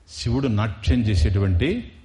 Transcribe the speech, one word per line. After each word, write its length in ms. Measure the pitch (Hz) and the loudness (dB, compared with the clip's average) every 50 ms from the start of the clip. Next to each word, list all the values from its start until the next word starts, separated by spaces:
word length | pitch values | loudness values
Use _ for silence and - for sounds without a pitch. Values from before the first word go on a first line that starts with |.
| _ - | _ -20
శివుడు 380 | - - - 120 117 135 139 127 | -12 -8 -4 -2 -2 0 0 0
నాట్యం 540 | 107 104 110 110 95 - - - 127 123 | 0 0 -2 -2 -4 -4 0 0 2 2
చేసేటువంటి 920 | 113 107 101 85 - 107 95 98 98 95 90 87 127 160 214 247 - - - - | 2 2 2 2 2 2 2 2 2 2 2 2 0 0 -2 -4 -6 -12 -16 -20